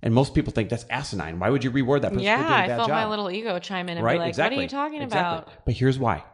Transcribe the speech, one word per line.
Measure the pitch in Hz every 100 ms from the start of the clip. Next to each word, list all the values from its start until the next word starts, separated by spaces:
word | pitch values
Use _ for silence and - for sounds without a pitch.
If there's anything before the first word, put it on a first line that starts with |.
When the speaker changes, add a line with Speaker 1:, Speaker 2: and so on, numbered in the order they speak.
Speaker 1:
And | -
most | 113 139
people | - -
think, | - 98
"That's | 117 -
asinine. | 127 143 98 78 82
Why | 92
would | 135
you | 123
reward | 123 131 143
that | -
person | 196
for |
Speaker 2:
Yeah, | 190 226
Speaker 1:
doing | 311
a |
Speaker 2:
I | 262 190
Speaker 1:
bad | 240
Speaker 2:
felt | 226
my | 220
Speaker 1:
job?" | 220
Speaker 2:
little | 214 202
ego | 185 226 180
chime | - 190 180
in | 170
and | -
Speaker 1:
Right? |
Speaker 2:
be | 170
like, | 170
Speaker 1:
Exactly. | 170 151 277
Speaker 2:
"What |
are |
you | 277
talking | 277 294 302
Speaker 1:
Exactly. | 277 208 175 165
Speaker 2:
about?" | 160 - -
Speaker 1:
But |
here's | 117 127 135
why. | 123 80 -